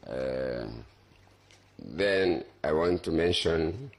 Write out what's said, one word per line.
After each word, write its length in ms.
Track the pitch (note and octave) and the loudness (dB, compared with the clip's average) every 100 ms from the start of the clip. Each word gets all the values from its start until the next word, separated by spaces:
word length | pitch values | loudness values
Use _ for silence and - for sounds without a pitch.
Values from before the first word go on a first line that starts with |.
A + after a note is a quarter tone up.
| - | -8
Uh, 580 | B1 C2 C2 C2 B1 A1+ A1+ A1 - _ - - - _ - _ - | -6 -4 -4 -4 -6 -8 -10 -16 -20 _ -20 -20 -20 _ -20 _ -18
then 640 | G1+ C#2 G2+ F#2+ F#2 D#2+ - - | -14 -2 2 4 4 2 -2 -6
I 80 | D2 | 0
want 300 | D#2 F2 F2+ | 2 2 2
to 60 | - | 0
mention 800 | D#2+ E2+ F2 E2+ E2 D#2+ G2 C#3 | 2 2 2 2 2 0 -2 -10